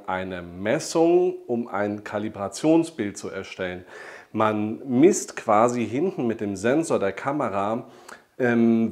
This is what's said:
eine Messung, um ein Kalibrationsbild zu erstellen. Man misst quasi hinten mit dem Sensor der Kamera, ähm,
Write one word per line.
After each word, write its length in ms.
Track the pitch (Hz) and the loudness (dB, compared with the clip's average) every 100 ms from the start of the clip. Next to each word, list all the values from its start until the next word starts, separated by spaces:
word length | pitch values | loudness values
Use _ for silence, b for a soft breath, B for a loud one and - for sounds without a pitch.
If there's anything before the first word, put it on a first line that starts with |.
| - | -6
eine 340 | 92 95 90 | -6 -6 -8
Messung, 960 | 87 87 101 143 147 170 165 175 180 180 - | -10 -6 -2 -2 0 2 4 4 2 -2 -4
um 220 | 120 117 | -4 -4
ein 340 | 95 104 104 | -2 -2 -4
Kalibrationsbild 1120 | - 107 107 101 98 - 156 165 160 - 104 98 | -6 -6 -6 -6 -8 -2 4 4 2 -2 -6 -6
zu 140 | 95 | -10
erstellen. 540 | 95 95 - 92 90 90 B B B B | -10 -10 -6 -6 -6 -12 B B B B
Man 480 | 107 107 107 107 110 139 | 0 2 2 -2 -4 -2
misst 480 | 123 165 202 - - | 6 6 6 -2 -6
quasi 500 | - 107 120 123 110 | 2 4 4 2 -2
hinten 400 | 120 185 185 123 | -2 -2 -2 -2
mit 140 | 110 | -2
dem 160 | 104 95 | -4 -2
Sensor 420 | 107 143 160 127 | 0 2 2 0
der 140 | 101 | 0
Kamera, 720 | - 131 147 123 98 101 117 123 B B B B - | -2 -4 -2 -2 -2 -2 -4 -6 B B B B -2
ähm, 500 | 123 117 117 113 113 | 2 4 4 4 2